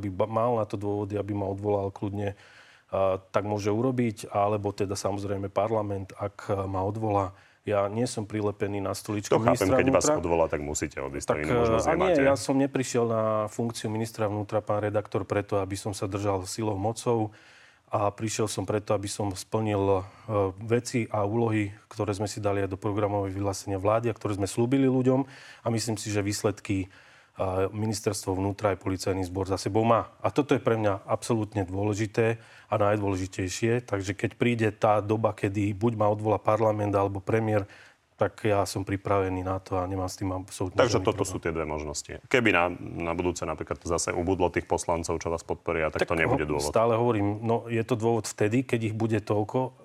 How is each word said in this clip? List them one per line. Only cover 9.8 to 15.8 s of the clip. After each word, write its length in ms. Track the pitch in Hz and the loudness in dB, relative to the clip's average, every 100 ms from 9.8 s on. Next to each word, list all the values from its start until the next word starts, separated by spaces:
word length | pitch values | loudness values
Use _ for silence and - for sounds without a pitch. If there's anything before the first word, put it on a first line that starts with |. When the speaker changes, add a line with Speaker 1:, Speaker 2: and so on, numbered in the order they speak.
| 90 | 6
Speaker 2:
vás 160 | 90 - | 4 4
Speaker 1:
vnútra. 100 | - 85 | 2 2
Speaker 2:
odvolá, 180 | 85 80 | 2 2
tak 100 | 76 | 0
musíte 340 | 73 76 80 - | -4 -4 -6 -6
odísť, 280 | 67 69 - | -8 -8 -2
to 40 | 76 | -2
Speaker 1:
Tak, 40 | 76 | 0
Speaker 2:
inú 60 | |
možnosť 320 | 120 117 113 - | 2 2 2 2
Speaker 1:
a 60 | |
nie, 160 | 170 - | 2 4
Speaker 2:
nemáte. 120 | 160 135 | 4 4
Speaker 1:
ja 80 | |
som 200 | 135 - 135 | 4 2 2
neprišiel 460 | 139 135 127 123 117 | 2 0 0 2 2
na 160 | 110 110 110 104 | 2 2 0 -2
funkciu 400 | - 117 113 113 | -2 -4 -4 -4
ministra 320 | 110 110 - 107 | -4 -4 -2 -2
vnútra, 320 | 104 101 110 | -2 -2 -2
pán 320 | - 104 107 | 0 -2 0
redaktor, 320 | 104 101 107 | -2 -2 -4
preto, 400 | 98 104 101 101 | 0 -2 0 -2
aby 160 | 95 | -2
som 160 | 98 | -4